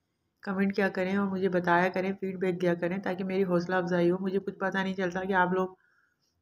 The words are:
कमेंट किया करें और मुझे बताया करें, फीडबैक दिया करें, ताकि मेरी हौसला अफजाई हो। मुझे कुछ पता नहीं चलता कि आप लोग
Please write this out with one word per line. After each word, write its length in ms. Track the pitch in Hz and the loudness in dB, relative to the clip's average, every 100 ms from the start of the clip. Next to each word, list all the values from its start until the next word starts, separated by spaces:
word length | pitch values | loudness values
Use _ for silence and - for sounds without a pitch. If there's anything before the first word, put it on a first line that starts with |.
| _ _ _ _ | _ _ _ _
कमेंट 320 | - 190 196 196 | -6 0 0 2
किया 140 | 190 | 0
करें 280 | 190 185 196 | 0 -2 0
और 120 | 202 | -2
मुझे 200 | 185 185 | 0 0
बताया 400 | 180 175 175 185 | 0 4 4 4
करें, 240 | 185 190 | 0 -4
फीडबैक 460 | 196 190 185 185 180 | -4 -6 -2 -2 0
दिया 160 | 180 170 | 0 0
करें, 260 | 175 196 | -2 -4
ताकि 220 | 202 185 | -4 -4
मेरी 180 | 190 185 | -2 0
हौसला 360 | 190 175 175 185 | 2 2 2 0
अफजाई 320 | 175 180 175 | 0 2 2
हो। 80 | 185 | 2
मुझे 220 | 190 196 | 0 -2
कुछ 180 | 190 196 | -4 -4
पता 220 | 190 190 | -4 -2
नहीं 100 | 190 | -2
चलता 300 | 190 185 180 | -2 -2 -2
कि 100 | 185 | 0
आप 200 | 190 180 | 2 4
लोग 240 | 185 185 - _ _ _ _ _ _ | 2 -2 -4 _ _ _ _ _ _